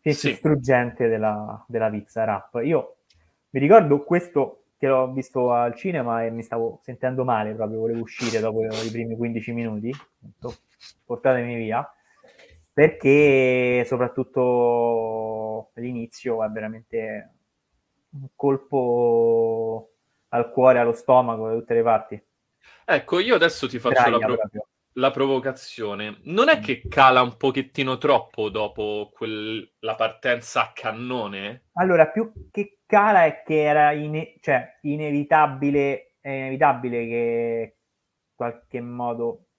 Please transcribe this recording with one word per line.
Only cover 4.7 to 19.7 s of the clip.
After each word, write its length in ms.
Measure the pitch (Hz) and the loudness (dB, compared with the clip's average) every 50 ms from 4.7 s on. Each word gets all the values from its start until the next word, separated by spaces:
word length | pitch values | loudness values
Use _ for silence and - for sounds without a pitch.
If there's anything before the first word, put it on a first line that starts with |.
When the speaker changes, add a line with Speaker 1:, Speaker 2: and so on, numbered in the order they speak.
| _ _ | _ _
Speaker 1:
che 80 | - | 0
l'ho 240 | 135 135 131 131 127 127 | 2 2 2 0 0 -4
visto 380 | 131 127 - _ 131 123 123 120 | -8 -10 -6 _ -2 0 2 2
al 220 | 120 120 120 117 | 0 0 -2 -4
cinema 500 | - - 196 175 156 127 120 117 117 117 | -6 -8 -6 -6 -4 -4 -4 -4 -4 -4
e 60 | 117 | -4
mi 120 | 113 117 110 | -6 -8 -10
stavo 360 | - - 117 117 117 113 - _ | -8 -6 -4 -4 -4 -6 -10 _
sentendo 420 | - 127 - - 131 127 131 127 | -16 -14 -6 -6 -4 -2 -2 -2
male, 300 | 117 117 110 107 107 107 | 0 0 -2 -2 -4 -6
proprio 260 | 113 110 107 110 113 | -6 -6 -6 -4 -4
volevo 200 | 113 113 117 117 113 | -4 -4 -4 -4 -6
uscire 360 | 110 - - 120 120 113 113 | -10 -8 -6 -4 -2 -2 -2
dopo 220 | 107 113 107 113 110 | -2 -2 -2 -2 -4
i 260 | 113 110 110 113 113 110 | -4 -4 -6 -8 -6 -6
primi 240 | 117 113 117 113 | -8 -8 -8 -6
quindici 360 | 110 120 117 117 113 107 - 117 | -6 -6 -4 -4 -6 -8 -6 -8
minuti, 380 | 117 117 113 107 104 104 117 135 143 - _ _ _ _ - - _ - 123 - _ _ _ _ _ - - - _ _ | -6 -6 -6 -6 -6 -8 -8 -10 -10 -14 _ _ _ _ -20 -20 _ -14 -14 -14 _ _ _ _ _ -20 -20 -20 _ _
portatemi 520 | _ 120 117 - 135 131 127 120 120 120 | _ -10 -4 0 0 0 0 0 -4 -6
via, 320 | 117 113 107 110 120 147 - _ _ _ _ _ _ _ - _ _ - _ _ _ _ _ _ | -6 -6 -4 -4 -6 -6 -8 _ _ _ _ _ _ _ -20 _ _ -20 _ _ _ _ _ _
perché 1120 | - 147 156 - - - 139 139 147 147 147 135 135 131 127 127 127 123 123 123 123 120 | 4 4 4 4 2 4 6 6 8 8 6 6 6 4 4 2 2 2 2 2 0 0
soprattutto 1800 | 120 135 120 123 123 - - 131 - _ 135 127 127 123 123 120 120 120 120 117 117 117 113 113 113 110 110 110 110 110 110 110 110 110 113 110 _ _ | 0 -2 -2 -2 -2 -2 -6 -6 -4 _ 0 0 2 2 2 2 2 2 2 2 0 0 0 -2 -4 -6 -6 -6 -6 -6 -8 -8 -8 -8 -10 -12 _ _
l'inizio 720 | - 117 123 127 117 117 113 - - - 127 117 113 110 | -12 -10 -10 -8 -8 -10 -12 -14 -12 -6 -6 -4 -4 -4
è 40 | 107 | -4
veramente 840 | 107 110 107 107 110 110 110 _ - 117 110 110 107 107 - - _ _ _ _ _ _ _ _ _ _ _ _ _ _ _ _ | -6 -8 -10 -10 -12 -14 -18 _ -8 -8 -6 -6 -10 -12 -14 -16 _ _ _ _ _ _ _ _ _ _ _ _ _ _ _ _
un 180 | - 143 135 135 _ | -18 -18 -18 -18 _
colpo 1600 | _ - 143 139 139 139 _ - 139 127 123 120 120 120 120 117 117 117 117 117 113 113 113 113 113 113 113 | _ -2 -2 -2 -2 -4 _ -2 -2 0 0 0 2 2 2 4 4 4 4 4 4 2 0 -2 -4 -4 -6